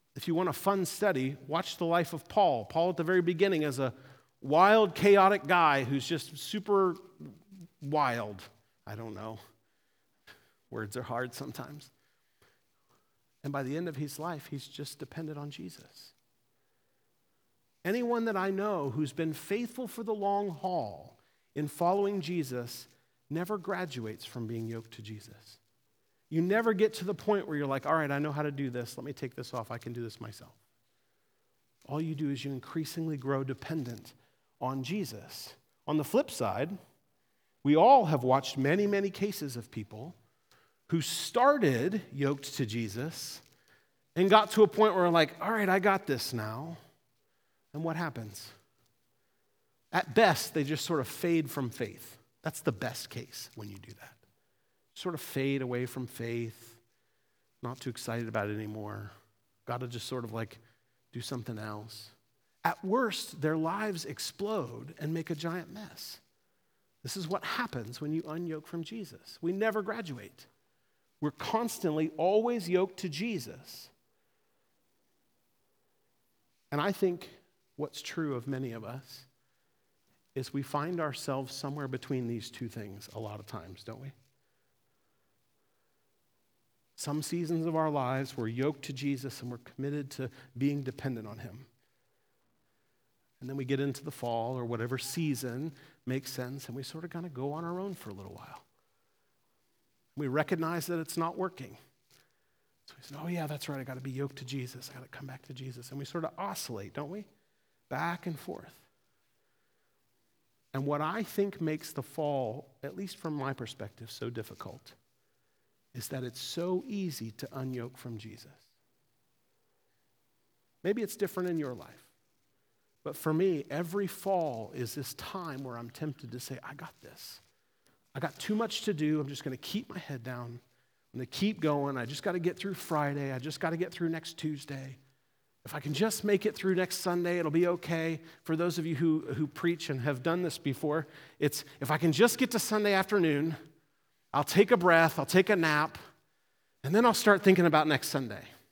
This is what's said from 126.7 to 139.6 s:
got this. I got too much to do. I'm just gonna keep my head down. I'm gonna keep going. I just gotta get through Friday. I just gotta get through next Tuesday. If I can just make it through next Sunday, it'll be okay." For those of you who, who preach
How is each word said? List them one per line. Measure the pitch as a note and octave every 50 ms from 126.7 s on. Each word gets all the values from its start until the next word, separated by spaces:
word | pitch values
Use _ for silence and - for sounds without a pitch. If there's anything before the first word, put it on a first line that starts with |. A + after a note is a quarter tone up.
| D3
got | C#3+ E3 - - _
this. | - - - - - - - - - _ _ _ _ _ _ _ _ _ _ _ _ _ _
I | C3+
got | C#3+ D#3 - -
too | - - G#3+
much | G#3+ A#3 A3 A3 -
to | - G#3+ G3
do. | D3 D3+ D3+ D#3 D3+
I'm | D3 C3+
just | C#3+ B2+ -
gonna | C#3 C3
keep | B2 - - - G#3 - -
my | G3+ F#3
head | - - C#3+ B2+ A2+
down. | C3 B2+ B2 A#2+ A#2+ A#2 B2 - _ _ _ _ _ _ _ _ _ -
I'm | E3
gonna | D#3+ D#3
keep | - - G3 G#3 G#3+ F#3
going. | D#3 D#3 D3 D3 C#3 C#3+ C#3 C3
I | A#2
just | B2 C#3+ D3 -
gotta | G3+ F3 F3+
get | E3 F3+ E3+ -
through | - G3+ F#3+
Friday. | - - - E3 D3+ D3 C#3+ C#3+ C#3+ C#3 C3+
I | C3 B2+
just | B2 D#3 D3 -
gotta | - E3 E3 E3
get | F3+ F3 -
through | - F3 E3
next | E3 D#3+ D#3+ - - -
Tuesday. | - D#3 D3+ C#3 C#3 - C#3 C3+ C3+ C3+ C3+ - - _ _ _ _ _ _ _ _ _ _ _ _
If | - -
I | D3+
can | - D3 D3
just | C3+ G3+ A3+ G#3+ - -
make | G#3 G3+ G3+ -
it | G#3+ A3
through | - - F#3+ F#3
next | F3 F#3 F3 - -
Sunday, | - F#3+ F3 F3 F3 F3 F3 F3+
it'll | E3+ D#3
be | D3 E3 F3+ F3
okay." | F3+ F3 - - E3+ E3 D#3+ E3 D#3+ D#3+ E3 - - - _
For | - D#3+
those | D#3 E3+ F3 D#3 F3
of | D#3
you | E3 E3
who, | B2+ E3+ E3 D#3 D#3 - - C3
who | - D3+ C#3
preach | - -